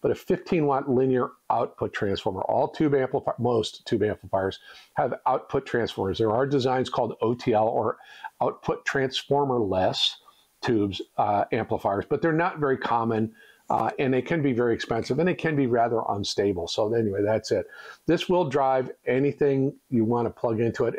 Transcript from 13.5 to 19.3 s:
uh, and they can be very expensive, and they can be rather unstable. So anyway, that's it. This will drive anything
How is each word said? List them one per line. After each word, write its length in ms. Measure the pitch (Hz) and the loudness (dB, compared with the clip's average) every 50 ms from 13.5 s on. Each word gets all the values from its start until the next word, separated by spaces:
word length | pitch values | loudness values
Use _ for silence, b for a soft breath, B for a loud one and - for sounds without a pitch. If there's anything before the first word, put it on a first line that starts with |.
| B B B - | B B B -2
uh, 180 | - 120 - - - | -2 0 0 -2 -2
and 160 | - 143 127 131 | -2 0 0 0
they 80 | 127 | 0
can 220 | 123 - 170 165 143 | 0 0 0 0 0
be 100 | 143 120 | 2 2
very 220 | 113 123 117 110 | 2 2 2 0
expensive, 420 | - - - 117 113 104 - 127 | 0 -2 -4 -4 -2 -2 -2 0
and 100 | 147 170 | 0 0
they 60 | 180 170 | 0 0
can 220 | - - 160 156 | 0 -2 -2 0
be 100 | 143 135 | 0 2
rather 360 | 117 120 117 117 120 117 110 - - | 2 2 2 2 2 0 0 0 -2
unstable. 580 | 110 101 95 - - - 101 101 95 90 85 | -2 -4 -4 -4 -2 0 2 2 0 0 -4
So 260 | - - - 110 107 117 | -4 -2 -2 0 0 2
anyway, 300 | 117 110 104 98 101 101 | 0 0 0 0 0 0
that's 280 | 104 110 107 - - | 0 0 0 0 -2
it. 140 | 120 95 87 B B B B B B B _ | -2 -2 -2 B B B B B B B _
This 240 | - 165 170 - - | -2 0 0 0 0
will 180 | 180 180 175 | 2 2 2
drive 440 | 135 123 147 135 131 131 131 127 123 - _ - | 2 0 2 2 2 2 0 0 -4 -8 _ -4
anything 640 | - 123 131 143 143 | 0 0 2 2 0